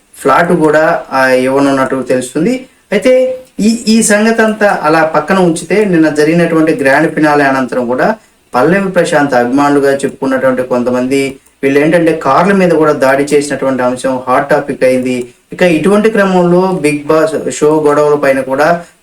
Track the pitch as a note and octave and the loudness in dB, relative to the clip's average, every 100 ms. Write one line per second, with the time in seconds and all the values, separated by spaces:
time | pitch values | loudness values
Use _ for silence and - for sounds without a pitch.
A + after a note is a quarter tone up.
0 | _ - C#3 C#3 F3 F3 D#3 D3+ D#3+ - | _ -6 0 0 2 2 2 2 0 -2
1 | - C3+ C3 B2+ B2+ C#3 C#3 C#3 C3 C3 | -4 -2 0 2 0 0 0 0 -2 -4
2 | B2 B2+ B2 D3+ F#3+ B3+ - _ - G3+ | -2 -4 -4 -4 -2 -4 -8 _ -6 -2
3 | B3+ B3+ B3+ - - - G3+ A3+ G#3 A3+ | 2 2 2 -4 -12 -2 -2 0 0 2
4 | A3 G#3 A3 A3+ A3 G#3+ G3+ F3+ D3+ E3 | 2 2 2 2 0 2 0 0 0 0
5 | D#3+ D#3 D3 F#3+ F3 D#3+ - G3 G#3 E3+ | 0 -2 -2 0 0 0 -2 0 2 2
6 | D#3 D3 D3+ E3+ E3+ D#3+ D#3 C3+ C3+ C#3+ | 2 2 0 2 0 0 0 0 2 2
7 | D#3+ D3+ D3+ C#3+ C#3 C3 B2 B2+ A#2+ B2+ | 0 0 0 2 0 0 -2 -4 -2 -2
8 | F#3 A3+ _ _ _ B2 D3 G3 F#3+ F3 | -2 -4 _ _ _ 0 0 0 0 -2
9 | D#3+ D3+ C#3 B2 A#2+ C3+ C#3+ C#3+ C#3 C3+ | 0 0 0 0 0 0 2 2 0 0
10 | C3+ - C3+ C3 C3 B2+ B2 B2 A#2+ B2+ | -4 -6 -4 -2 0 -2 -2 -2 -2 -2
11 | B2+ C#3 C3+ C3+ _ - C#3 C#3 D#3 F3 | -2 -2 -4 -8 _ -6 -2 0 2 2
12 | D#3+ D#3 C#3 D3 F#3 G3 F3 D#3 D3+ C#3 | 0 0 0 0 2 2 2 2 2 2
13 | C3 C#3 C#3+ D3 C#3+ C3+ C3+ B2+ B2 B2+ | 0 0 0 0 0 -4 -2 -2 -2 -2
14 | C3+ B2+ - B2+ C#3+ D3 - B2 C3 B2+ | -4 -4 -2 -2 0 -2 -2 -2 0 0
15 | B2+ B2+ B2 - - - F3+ D#3 E3 G#3 | -2 -4 -8 -14 -14 -2 0 2 2 2
16 | G#3+ A3 G3 F3+ F3 F3+ F#3+ E3+ D3 D3 | 2 0 0 2 2 2 0 0 -2 -4
17 | C#3+ D#3 D#3 C#3 A#2+ C3 D3+ D#3 D3 D3 | -2 0 0 -2 -6 -2 0 2 2 2
18 | D3 D3 C#3+ C3+ B2+ C3+ D#3 F3 - _ | 2 2 0 -2 -2 -2 0 0 -6 _